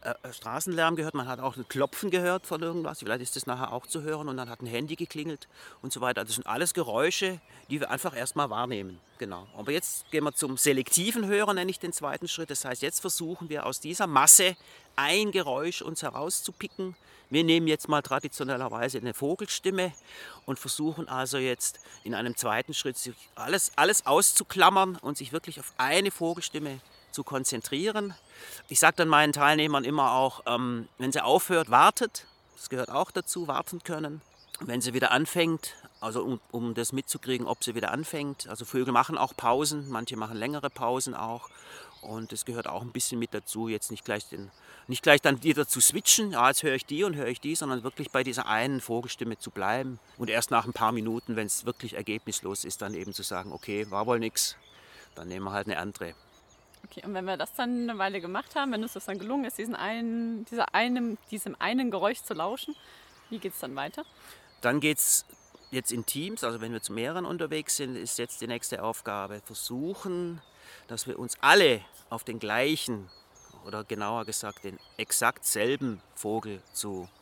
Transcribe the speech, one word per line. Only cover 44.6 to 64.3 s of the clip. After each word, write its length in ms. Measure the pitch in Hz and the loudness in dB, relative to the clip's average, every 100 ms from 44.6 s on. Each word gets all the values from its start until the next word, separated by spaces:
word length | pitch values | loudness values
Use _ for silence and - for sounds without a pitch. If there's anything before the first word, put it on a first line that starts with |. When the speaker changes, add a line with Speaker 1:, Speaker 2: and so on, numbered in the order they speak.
| - - - | -20 -20 -8
Speaker 1:
nicht 140 | 127 | 0
gleich 200 | - 143 | 8 8
dann 200 | 156 135 | 8 2
wieder 240 | 147 147 147 | 4 2 2
zu 140 | - | 4
switchen, 520 | - - - - 214 | 4 4 4 4 4
ja, 160 | 147 123 | 4 6
jetzt 140 | 139 | 6
höre 120 | 156 | 2
ich 100 | 131 | 0
die 180 | - 147 | 0 -2
und 120 | 202 151 | 0 0
höre 120 | 123 | -4
ich 120 | 123 | -4
die, 140 | 147 | -4
sondern 280 | 165 147 131 | -2 -2 -2
wirklich 280 | 117 - 151 | -4 -6 -2
bei 120 | 131 | 0
dieser 240 | 127 120 113 | 0 -2 0
einen 360 | 107 127 135 | 2 2 0
Vogelstimme 560 | - 117 120 - 117 110 | 0 -2 -2 -6 -6 -6
zu 120 | - | -8
bleiben. 480 | - 98 117 131 120 - - | -4 0 0 -2 -8 -14 -8
Und 100 | 113 | 0
erst 220 | 110 120 | 0 4
nach 160 | 120 113 | 2 2
ein 80 | |
paar 180 | 117 113 | 2 2
Minuten, 440 | 120 110 113 - 113 | 2 0 -4 -2 -4
wenn's 280 | 104 - | -2 -2
wirklich 300 | 117 - 117 | -4 -8 -8
ergebnislos 680 | - 104 107 - 104 - 98 | -10 -6 -6 -4 -6 -4 -6
ist, 180 | 78 - | -6 -8
dann 100 | 98 | -8
eben 220 | 98 92 | -6 -8
zu 80 | 95 | -8
sagen, 300 | 98 92 95 | -6 -6 -8
okay, 380 | 73 - 104 107 | -10 -6 -6 -4
war 160 | 98 110 | -2 0
wohl 120 | 120 | 0
nix, 380 | 113 - - - - - - - - | 0 -2 -2 -4 -18 -20 -20 -20 -20
dann 140 | - 87 | -16 -10
nehmen 180 | 92 98 | -8 -4
wir 60 | |
halt 140 | 101 101 | -4 -2
eine 120 | 87 | -4
andere. 360 | 104 101 87 82 _ - _ _ _ - | -4 -6 -10 -12 _ -20 _ _ _ -20
Speaker 2:
Okay, 180 | - - - | -20 -16 -8
und 80 | |
wenn 100 | 190 | -6
wir 140 | 185 185 | -4 -4
das 160 | 147 | -4
dann 340 | - 247 247 240 | -4 -2 -2 -2
eine 100 | 220 | -2
Weile 220 | 196 196 | -2 -2
gemacht 340 | 175 190 - | -4 -6 -4
haben, 160 | 311 277 | -4 -2
wenn 100 | 226 | -2
uns 100 | 226 | -4
das 140 | - - | -8 -8
dann 120 | 196 | -8
gelungen 280 | 202 277 302 | -2 -2 -2
ist, 100 | - | -4
diesen 180 | 226 | -6
einen, 720 | 240 190 226 233 226 233 226 | -4 -4 -4 -2 -2 -4 -6
dieser 300 | 226 233 - | -6 -2 0
einem, 420 | 190 240 247 240 214 - | 2 2 2 -2 -4 -8
diesem 260 | 214 202 - | -8 -8 -4
einen 320 | 180 240 254 | -2 0 0
Geräusch 300 | 196 196 247 | 0 0 -2
zu 140 | - | -6
lauschen, 420 | - 170 254 - 302 - - - - - | -4 -4 -4 -8 -12 -14 -20 -20 -20 -12
wie 80 | 226 | -8
geht's 220 | 190 - | -8 -8
dann 140 | 127 | -8
weiter? 300 | 139 143 254 311 - - | -4 -6 -6 -14 -14 -20